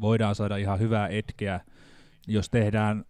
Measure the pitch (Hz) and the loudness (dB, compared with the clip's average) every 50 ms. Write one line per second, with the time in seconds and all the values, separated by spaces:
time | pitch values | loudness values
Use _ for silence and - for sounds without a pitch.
0 | 107 107 113 110 110 104 101 - 107 101 104 98 101 98 101 92 110 113 113 107 | 0 2 2 4 2 0 0 0 -2 -2 -2 -2 -2 -2 0 0 2 2 2 0
1 | 104 90 95 107 107 - - - 107 98 95 90 - - - - - - - - | 0 0 -2 -4 -4 -6 -8 -6 -4 -4 -4 -4 -6 -12 -20 -20 -20 -20 -20 -20
2 | - - - _ - - 110 107 92 - - 120 107 104 104 110 107 107 107 107 | -20 -20 -20 _ -6 -2 -2 -2 0 0 2 2 2 2 2 2 2 0 0 -2
3 | - | -6